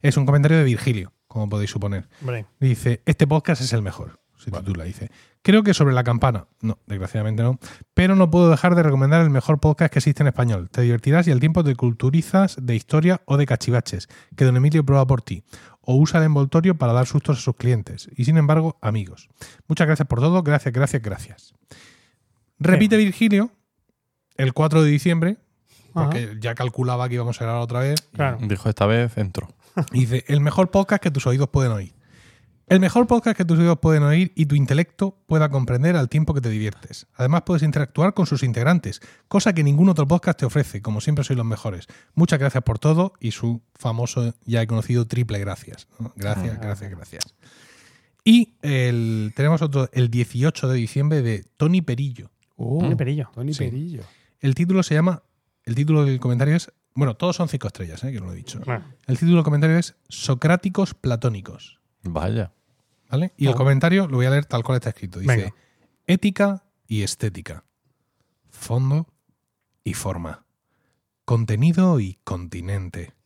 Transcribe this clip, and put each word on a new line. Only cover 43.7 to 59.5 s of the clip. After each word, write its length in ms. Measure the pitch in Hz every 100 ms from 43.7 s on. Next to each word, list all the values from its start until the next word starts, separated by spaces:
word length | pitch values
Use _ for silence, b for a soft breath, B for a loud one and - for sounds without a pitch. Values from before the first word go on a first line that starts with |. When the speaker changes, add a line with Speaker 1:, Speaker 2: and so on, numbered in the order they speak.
Speaker 1:
famoso, 600 | _ 123 113 120 - 117 -
ya 180 | - 117
he 40 | 110
conocido, 380 | 113 110 123 113
triple 300 | 120 117 104
gracias, 480 | 98 90 - - - _
¿no? 140 | 110
"Gracias, 420 | - 101 101 92 107
Speaker 2:
Ah. 20 |
Speaker 1:
gracias, 280 | 107 98 101
gracias". 440 | 92 - 82 - _ b b b b b b b b
Y 300 | - 233 233 _
el, 680 | 147 135 123 120 113 110 107
tenemos 280 | 107 143 160
otro, 260 | 156 139 127
el 180 | 131 123
dieciocho 580 | 120 123 120 143 - 131
de 80 | 127
diciembre, 460 | 113 139 147 156
de 220 | 120 107 - _
Tony 240 | 151 185
Perillo. 500 | 160 120 139 120 - _ _ _
Speaker 4:
Oh, 220 | 117 143
Speaker 2:
Tony 140 | 170
Perillo. 360 | 120 123 147 131
Speaker 4:
Tony 200 | - 131
Speaker 1:
Sí. 100 | 143
Speaker 4:
Perillo. 380 | 101 123 165 147 95 b b b
Speaker 1:
El 140 | 139
título 280 | 131 175 190
se 120 | 180
llama, 280 | 151 175 175 _ _ _ _
el 100 | -
título 300 | 117 147 156
del 160 | 143 131
comentario 340 | 123 123 139
es, 160 | 165 - _ _
bueno, 200 | - 139
todos 200 | 107 175 175
son 120 | 170
cinco 180 | 139 104
estrellas, 380 | - 90 78
¿eh? 80 | 131
Que 80 | 123
no 60 | 90
lo 60 |
he 40 | 90
dicho. 240 | 98 101
Speaker 2:
Bueno. 200 | 127 117 - - -
Speaker 1:
El 120 | 135
título 180 | 165 175
del 80 |
comentario 320 | 151